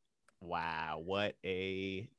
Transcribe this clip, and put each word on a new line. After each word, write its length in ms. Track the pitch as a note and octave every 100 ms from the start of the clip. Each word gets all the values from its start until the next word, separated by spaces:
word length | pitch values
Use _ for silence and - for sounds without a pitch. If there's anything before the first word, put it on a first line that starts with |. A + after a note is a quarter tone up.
| _ _ - _
wow, 640 | F2 E2+ E2 D#2+ D#2+ D#2+
what 320 | E2 G2 G#2 -
a, 640 | F#2+ F#2 F#2+ F#2+ F#2+ F#2+ A#2